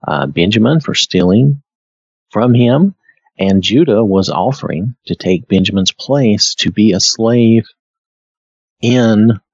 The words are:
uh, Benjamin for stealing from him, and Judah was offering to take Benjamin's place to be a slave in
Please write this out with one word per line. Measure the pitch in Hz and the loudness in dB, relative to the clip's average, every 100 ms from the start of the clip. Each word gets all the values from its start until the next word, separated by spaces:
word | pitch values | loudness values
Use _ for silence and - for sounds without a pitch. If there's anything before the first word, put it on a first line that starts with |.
| - | -4
uh, | 73 69 | -4 -4
Benjamin | 71 87 113 113 160 | -2 0 2 2 0
for | 143 | -2
stealing | - - 92 90 101 135 143 _ _ _ _ _ _ _ | -6 -2 0 2 2 2 0 _ _ _ _ _ _ _
from | 107 120 | -2 2
him, | 120 120 135 196 - _ _ _ _ | 2 2 2 0 -2 _ _ _ _
and | 95 98 | 0 0
Judah | 90 110 165 104 | 0 0 2 2
was | 110 95 92 | 2 0 0
offering | 71 101 139 - 76 107 123 - | -2 -4 -4 -8 -6 -8 -10 -10
to | - | -6
take | - 92 - | -2 -4 0
Benjamin's | 95 95 98 92 | 0 0 -2 -4
place | - - 139 123 104 - - | -6 -4 0 2 0 -2 -4
to | 92 | -6
be | 95 107 | 0 0
a | 87 | 2
slave | - - 113 120 117 113 - _ _ _ _ _ _ _ _ _ _ _ | -2 -2 0 2 4 2 0 _ _ _ _ _ _ _ _ _ _ _
in | 117 127 117 107 110 107 _ | -2 2 2 2 2 0 _